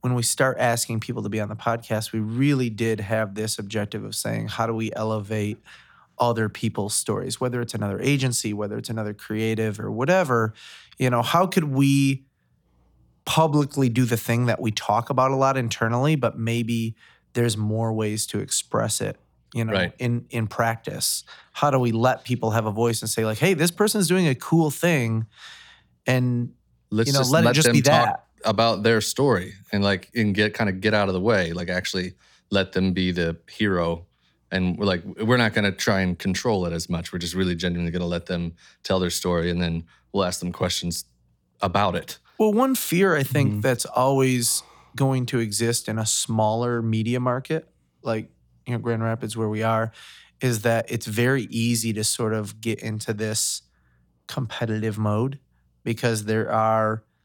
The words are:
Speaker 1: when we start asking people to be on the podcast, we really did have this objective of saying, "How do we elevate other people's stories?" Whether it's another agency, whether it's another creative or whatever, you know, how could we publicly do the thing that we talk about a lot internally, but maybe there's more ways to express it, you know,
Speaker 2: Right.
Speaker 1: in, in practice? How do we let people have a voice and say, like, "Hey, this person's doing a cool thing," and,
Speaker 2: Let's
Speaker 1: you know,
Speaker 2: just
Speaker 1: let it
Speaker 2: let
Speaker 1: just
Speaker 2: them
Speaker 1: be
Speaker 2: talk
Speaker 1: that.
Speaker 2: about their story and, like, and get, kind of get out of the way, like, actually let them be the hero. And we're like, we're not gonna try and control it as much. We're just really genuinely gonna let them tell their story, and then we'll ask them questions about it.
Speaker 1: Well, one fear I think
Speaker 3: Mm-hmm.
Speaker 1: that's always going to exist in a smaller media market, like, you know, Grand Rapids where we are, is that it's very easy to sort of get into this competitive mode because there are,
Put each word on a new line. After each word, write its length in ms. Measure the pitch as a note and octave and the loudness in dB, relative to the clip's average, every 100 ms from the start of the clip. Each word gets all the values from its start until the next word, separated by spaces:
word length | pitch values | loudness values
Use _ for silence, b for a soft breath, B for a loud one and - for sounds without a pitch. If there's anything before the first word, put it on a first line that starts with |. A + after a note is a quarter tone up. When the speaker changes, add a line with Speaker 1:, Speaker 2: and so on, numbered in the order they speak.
Speaker 1:
when 120 | B2+ B2 | -2 0
we 60 | |
start 340 | A#2 - C3 A#2+ | 0 2 0 2
asking 400 | A#2+ A#2 - A2+ | 0 0 -2 -4
people 240 | A2+ A#2+ | -4 -6
to 60 | G#2 | -4
be 100 | A2 | -4
on 80 | G#2 | -4
the 80 | G#2+ | -4
podcast, 560 | - A#2 - G#2+ G#2+ | -4 -4 -2 -4 -2
we 80 | A#2 | -4
really 500 | G#2+ A#2 C#3 C#3 B2 | -4 0 2 2 0
did 300 | G#2+ A2+ G#2+ | -2 -2 -2
have 360 | G2 A2+ G#2+ G2 | -2 -2 -2 -4
this 220 | A2 - | -6 -6
objective 460 | G2+ G#2+ G#2 G#2+ | -6 -4 -4 -6
of 100 | G#2 G#2+ | -8 -6
saying, 340 | A2 A2 A2 | -4 -4 -4
"How 180 | - A2+ | -2 -2
do 60 | |
we 180 | A2+ A2 | 0 -4
elevate 640 | - A2 A2 G2+ G#2+ G#2 G#2 B B B B B - | -4 -2 -2 -4 -4 -2 -6 B B B B B -2
other 300 | A#2+ A2+ A2 | 0 2 -2
people's 440 | - A2 G#2+ G2+ | -2 -4 -4 -4
stories?" 460 | - - G2 F#2 A2+ | -4 -2 -4 -4 -4
Whether 200 | B2+ A#2+ | -4 -4
it's 120 | A#2 | -6
another 260 | A2+ G#2 G2 | -4 -4 -2
agency, 520 | C3+ C#3+ C3 A#2 A2 | 0 2 0 -2 -4
whether 240 | G#2 G#2 A2 | -4 -6 -6
it's 120 | A2+ | -6
another 240 | A2+ G#2 | -6 -6
creative 680 | G#2 - G#2+ A2 A2 A2 G#2 | -8 -6 -2 -2 0 -2 -2
or 100 | G#2 | -6
whatever, 640 | G#2+ C3+ F#3 D#3+ A#2+ A2 B B B B B | -2 2 2 4 2 2 B B B B B
you 100 | C3 | 0
know, 120 | A#2+ | 2
how 260 | A#2 E3+ F#3 | 2 2 4
could 160 | - D#3 | 2 2
we 600 | C3+ C#3 C#3 C#3 C3 - _ _ _ _ _ _ _ _ _ - | 4 4 6 4 0 -6 _ _ _ _ _ _ _ _ _ -2
publicly 640 | - D#3+ D3 C#3 - C3+ | 2 4 4 2 2 2
do 160 | A#2 B2 | 2 2
the 120 | A#2 | 0
thing 280 | - A#2 B2 | 0 0 2
that 160 | A2 | 0
we 100 | A#2 | -2
talk 380 | G#2 - G#2+ A#2 | -2 0 0 2
about 220 | B2+ C3 | 2 2
a 40 | C3+ | 4
lot 220 | C3+ C3+ | 2 2
internally, 580 | A#2 - A2+ A#2+ C#3+ D3+ | -2 -2 0 2 2 2
but 220 | A#2+ - | 0 -2
maybe 580 | A2+ A#2 A2+ A#2 A2+ A2+ b b b | -2 -2 0 -2 -4 -8 b b b
there's 240 | B2+ A#2+ G#2+ | 0 0 0
more 340 | G#2+ A2 A2+ | -2 -2 -2
ways 340 | A2 A2 G#2+ - | -2 -2 -2 -4
to 120 | G#2 | -6
express 600 | G#2 - - A2+ A2 - | -4 -4 -2 -2 0 -2
it, 160 | G#2 - _ _ _ | -4 -8 _ _ _
you 120 | - A2+ | -4 0
know, 80 | |
Speaker 2:
Right. 200 | G2+ F2 - | 0 0 -2
Speaker 1:
in, 260 | B2 A#2+ - | -2 -2 -4
in 180 | A#2+ A2 | -4 -4
practice? 760 | - A#2 A2+ - D3 - - - B B | 0 -2 -2 -6 -4 -4 -4 -8 B B
How 160 | - D3+ | -2 2
do 80 | C3+ | 4
we 120 | B2 | 2
let 320 | A2+ B2 B2 | 4 2 2
people 280 | - B2 A2+ | -2 -2 0
have 140 | A2 G#2+ | 0 0
a 60 | |
voice 300 | G#2 A#2 A2+ | 0 0 0
and 80 | A2 | -4
say, 160 | - A2 | -2 -2
like, 120 | G#2+ | 2
"Hey, 140 | E3+ | 2
this 180 | E3+ E3+ | 4 2
person's 360 | E3+ G#3 G#3+ E3+ | 2 0 2 2
doing 200 | F#3 E3+ | 4 2
a 80 | B2+ | 0
cool 340 | - E3 D#3 | 2 2 2
thing," 560 | - F3 D#3 A#2 A2+ A2+ B B B B B B _ - | 2 2 2 2 -2 -4 B B B B B B _ 0
and, 460 | B2+ B2+ A#2+ A#2+ - _ _ _ | 2 2 0 -2 -8 _ _ _
Speaker 2:
Let's 180 | G#2+ A#2+ | 0 2
Speaker 1:
you 60 | |
know, 60 | C#3 | 2
Speaker 2:
just 120 | B2 | 4
Speaker 1:
let 120 | C#3 | 4
it 40 | A2 | 6
Speaker 2:
let 80 | B2 | 4
Speaker 1:
just 100 | D3+ | 6
Speaker 2:
them 60 | |
Speaker 1:
be 80 | A#2 | 6
Speaker 2:
talk 240 | B2+ D#3 - | 6 6 4
Speaker 1:
that. 180 | - - _ A2 | -2 -10 _ -2
Speaker 2:
about 380 | G#2+ A2+ G2 | 2 2 2
their 180 | A2 A2+ | 4 2
story 540 | G#2 - C#3 G#2 F2+ - - | 2 0 2 2 0 -14 -6
and, 100 | G2+ | 0
like, 260 | G2+ F#2+ - A#2+ | 2 0 -2 0
and 180 | G#2+ | 0
get, 200 | G2 G#2+ | 2 0
kind 160 | - G#2+ | 0 -2
of 100 | F#2 | 0
get 140 | G#2+ | 0
out 160 | G#2+ G2 | 2 2
of 40 | |
the 60 | F#2 | 0
way, 320 | G2+ G#2+ E2+ | 2 2 0
like, 160 | E2+ F2 | -2 -4
actually 460 | F2+ F#2 F#2 F2+ - b b b | -4 -4 -4 -6 -10 b b b
let 220 | G2 F#2 | 0 0
them 220 | F#2 F#2+ | 2 2
be 180 | F2+ F#2 | 2 0
the 240 | F2 E2 E2 - | 0 -2 -2 -12
hero. 560 | - G#2 F#2 E2+ E2 - _ _ _ _ | -2 0 2 0 -2 -8 _ _ _ _
And 280 | F#2+ F2+ E2+ | -2 0 0
we're 80 | G2+ | 0
like, 180 | F2+ F#2+ - | 0 -4 -6
we're 140 | A2 B2 | 0 2
not 180 | A2+ | 2
gonna 200 | A2 G2+ | 2 -2
try 260 | F#2+ - G2 | -2 0 0
and 180 | F#2 F2 | 0 -2
control 480 | G2 F2+ - G#2 F2 | -2 -2 0 0 -2
it 60 | |
as 180 | E2+ - | -4 -4
much. 220 | E2+ E2+ | -4 -4
We're 80 | F2+ | -6
just 140 | E2+ F2+ | -6 -2
really 200 | F#2 F2 | -2 0
genuinely 360 | F2+ F2 E2+ | -2 -2 -2
gonna 140 | F2 F2 | -2 -2
let 200 | F2 - | -4 -4
them 260 | F2+ E2+ E2 b b | -4 -4 -8 b b
tell 180 | - F#2+ | -2 0
their 80 | F2+ | 0
story, 400 | - F2+ F2 E2+ | -2 0 0 0
and 120 | F2 | 0
then 220 | F2 E2 E2 b b | 0 -2 -6 b b
we'll 100 | G2+ | -2
ask 160 | F#2 F#2 | -2 -2
them 140 | F2+ | -8
questions 500 | E2+ F2+ - F2 E2 - _ _ _ _ _ | -4 -2 -2 -4 -6 -10 _ _ _ _ _
about 340 | G2+ F#2+ G2+ E2+ | -2 0 0 0
it. 240 | - - b b | -6 -16 b b
Speaker 1:
Well, 160 | G#3+ | 2
one 200 | G#3 C4+ C4 | 4 2 0
fear 420 | - E3+ G3 D3+ | 0 2 4 2
I 60 | |
think 260 | C3+ D3 C#3 | 2 2 2
Speaker 3:
Mm-hmm. 100 | G#2 | 2
Speaker 1:
that's 220 | A#2+ B2 - | 0 0 0
always 800 | - C3 C3+ C3 B2+ A#2 - B B B - | 2 2 4 4 2 0 -2 B B B -2
going 300 | C3+ C3 B2 | 0 2 0
to 140 | B2 | 0
exist 500 | A2+ G#2 A#2 A#2+ - | 0 0 0 0 -2
in 80 | A2 | -4
a 60 | A2 | -2
smaller 760 | - - A2 G#2+ A2+ A#2+ A#2+ | -2 0 0 2 2 0 0
media 380 | A2+ A2 A2 B2 | 0 0 0 0
market, 480 | B2 B2 C3 D#3 - _ _ _ | 0 -2 -2 -6 -6 _ _ _
like, 260 | - A2+ A2+ _ _ _ - | -4 -4 -6 _ _ _ -6
you 60 | |
know, 60 | A#2+ | -4
Grand 220 | A2+ A2+ | -2 -2
Rapids 340 | A2+ A2+ A2+ A2+ | 0 -2 -6 -4
where 140 | A2 | -4
we 140 | G#2+ | 0
are, 280 | A2 A2+ A2+ B B B B _ | 0 2 0 B B B B _
is 200 | B2+ A2+ | -2 0
that 300 | A2+ A2+ - | 2 2 0
it's 160 | A#2+ - | -4 -4
very 360 | G#2+ B2 C3+ A2 | 0 2 2 0
easy 480 | A#2 A#2 A#2 A2+ | -2 0 0 -2
to 100 | G#2+ | -2
sort 300 | G#2+ - A2+ | -2 -2 -2
of 280 | A2 G2+ G#2+ | -2 -4 -8
get 180 | A2 G#2+ | -6 -4
into 320 | A2 G#2+ - | -4 -6 -6
this 500 | G#2 A2 A2 - - - _ _ _ _ _ - | -4 -2 -2 -2 -4 -10 _ _ _ _ _ -10
competitive 720 | - A#2+ - A2+ A2 A2 G#2 | -6 -6 -6 -4 -2 -2 -2
mode 420 | G#2 G#2 B2+ C#3 _ _ _ _ | 0 0 0 -4 _ _ _ _
because 420 | - A#2 A#2+ A2 G#2 | -6 -2 0 -2 0
there 260 | A2 G#2+ | -2 0
are, 520 | A2 A2 A2 A2 A2 - _ | 2 2 2 2 -2 -8 _